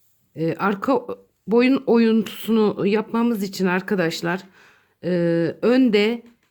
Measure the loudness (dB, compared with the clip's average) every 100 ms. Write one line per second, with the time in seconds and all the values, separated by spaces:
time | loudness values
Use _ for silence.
0 | _ _ _ -6 -4 -2 -2 -2 -2 -2
1 | -4 -12 _ _ 0 2 4 2 2 2
2 | 4 2 -2 -6 -2 2 2 0 0 0
3 | -2 -2 -2 -2 -6 -2 0 0 -2 -2
4 | -2 -2 -4 -6 -8 _ -20 _ _ _
5 | -4 -2 0 0 -2 -2 2 4 4 4
6 | 2 -2 -8 _ _